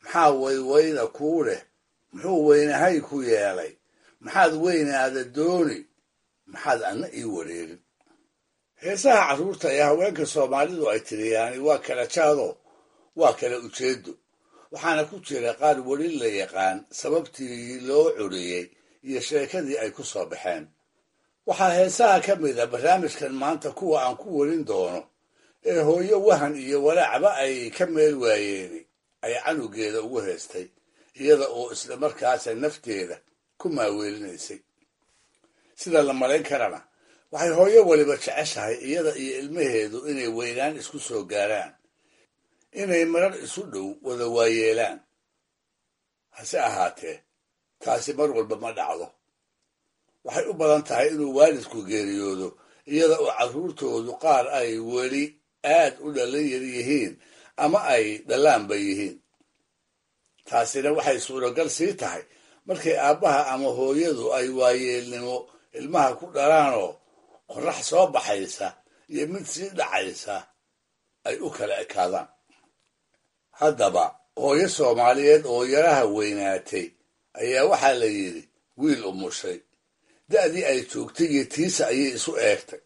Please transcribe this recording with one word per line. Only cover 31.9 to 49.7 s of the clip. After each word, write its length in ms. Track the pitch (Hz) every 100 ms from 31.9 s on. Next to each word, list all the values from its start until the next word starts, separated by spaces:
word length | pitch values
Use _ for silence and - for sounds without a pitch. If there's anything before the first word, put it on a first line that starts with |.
| 127
markaasa 540 | 147 - 123 123 120
nafteeda 640 | 113 147 147 120 101 90 82 _ _ _ _
ku 60 | 185
maaweelinaysay. 920 | 147 107 104 104 104 101 87 - 101 _ _ _ _ _ _ _ _ _ _ _ _
Sida 220 | - 160
la 100 | 143
malayn 300 | 131 127 151
karana, 380 | - 139 110 85 _ _ _ _ _
waxay 180 | 151 170
hooyo 300 | 165 190 220 190
waliba 280 | 156 147 139
jeceshahay 600 | - 139 151 - 107 -
iyada 300 | 131 160 156
iyo 180 | 131 135 131
ilmaheedu 600 | 139 170 143 117 107 113 143
inay 220 | 139 120
weynaan 460 | 113 120 120 139 156
isku 220 | - 147
soo 240 | - 113
gaaraan, 480 | 92 104 101 107 87 _ _ _ _ _ _ _ _ _ _
inay 300 | - 196 170
marar 300 | 165 165 190 185
isu 240 | - -
dhow 260 | 185 101 98 101
wada 260 | 131 123 120
waayeelaan. 720 | 117 113 113 110 113 107 - _ _ _ _ _ _ _ _ _ _ _ _ _
Hase 240 | - - 175
ahaatee, 580 | 120 95 87 - 82 78 _ _ _ _ _ _
taasi 320 | - 120 131
mar 180 | 139 151
walba 260 | 120 107 107
ma 140 | 107
dhacdo. 340 | - 76 82 85 _ _ _ _ _ _